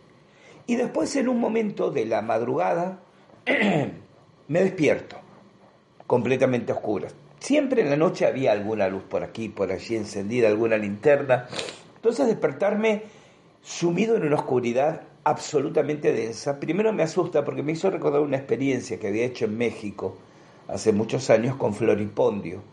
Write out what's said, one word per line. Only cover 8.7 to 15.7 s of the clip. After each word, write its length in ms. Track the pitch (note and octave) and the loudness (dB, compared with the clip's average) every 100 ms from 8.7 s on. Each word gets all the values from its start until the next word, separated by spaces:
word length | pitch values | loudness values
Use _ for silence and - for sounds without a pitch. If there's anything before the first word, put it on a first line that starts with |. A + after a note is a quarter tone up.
| G#2+ F#2+ | -2 -2
luz 160 | F#2+ | -2
por 200 | - F#2 | -6 -6
aquí, 260 | E2+ - A2 | -6 -8 -8
por 220 | - F#2 | -4 -4
allí 240 | F2+ A2 A2+ | -4 -4 -6
encendida, 520 | G2+ G2+ G2+ B2 A2 | -4 -6 -4 2 4
alguna 300 | G#2+ A#2 G#2+ | 4 2 0
linterna. 680 | G2+ G#2 D3+ C#3 C3 A#2+ - - - - - - | -2 0 4 4 4 0 0 -10 -10 -12 -20 -4
Entonces, 320 | A3+ B3+ B3 | 0 2 2
despertarme 760 | G3+ A#3+ - G3+ G#3 A3 G#3 - - - - _ _ | 2 0 0 0 2 2 0 -4 -20 -20 -20 _ _
sumido 540 | - - E3+ F3 A3 A3 | -14 -2 0 2 2 2
en 100 | D#3 | 2
una 100 | C#3 | 0
oscuridad 680 | - B2+ A#2 A#2+ D3+ D#3+ - - | 2 0 2 2 0 0 -10 -4
absolutamente 880 | D#3 D3 - D3 C3+ | -2 -2 0 0 2